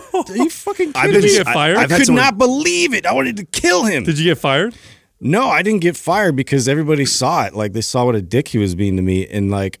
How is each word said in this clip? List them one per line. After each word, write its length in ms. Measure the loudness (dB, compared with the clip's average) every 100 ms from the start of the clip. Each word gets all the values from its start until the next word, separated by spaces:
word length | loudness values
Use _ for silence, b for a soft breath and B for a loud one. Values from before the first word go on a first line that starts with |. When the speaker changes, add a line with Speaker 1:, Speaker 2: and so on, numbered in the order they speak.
| -2
Speaker 1:
<laughs> 60 |
Speaker 2:
Are 240 | -4 -2 -2
you 120 | -2
fucking 440 | -2 -6 -4 -4 0
Speaker 3:
I've 160 | 2
Speaker 2:
kidding 0 |
Speaker 3:
been, 20 |
Speaker 2:
me? 40 | 4
Speaker 3:
I've, 40 |
Speaker 1:
Did 80 | 4
you 120 | 4
get 100 | 2
fired? 240 | 0 2 2
Speaker 3:
I've 120 | 2
Speaker 2:
I 20 |
Speaker 3:
had 40 | 2
Speaker 2:
could 80 | 4
Speaker 3:
someone 180 | 4
Speaker 2:
not 140 | 2 2
believe 560 | 2 2 -2 0 0
it. 120 | -2 -2
I 60 |
wanted 240 | -2 -2 -4
to 60 | -8
kill 380 | -2 0 2
him. 200 | 2 0 -2
Speaker 1:
Did 120 | 0
you 60 |
get 140 | 0 0
fired? 360 | 0 0 -2 b b b b _
Speaker 2:
No, 260 | -2 0 0
I 120 | 0
didn't 200 | 0 0
get 160 | 0 -2
fired 380 | -2 0 0 0
because 300 | 0 0 0
everybody 360 | 0 0 0 0
saw 380 | -2 0 0 -2
it. 80 |
Like, 200 | -4 -6
they 80 | -4
saw 240 | -4 0 0
what 100 | 0
a 60 |
dick 240 | -2 -2 -2
he 100 | -2
was 160 | -2 0
being 200 | -2 0
to 80 |
me. 240 | 0 0 -2
And, 240 | -4 -2
like, 260 | -2 -4 -8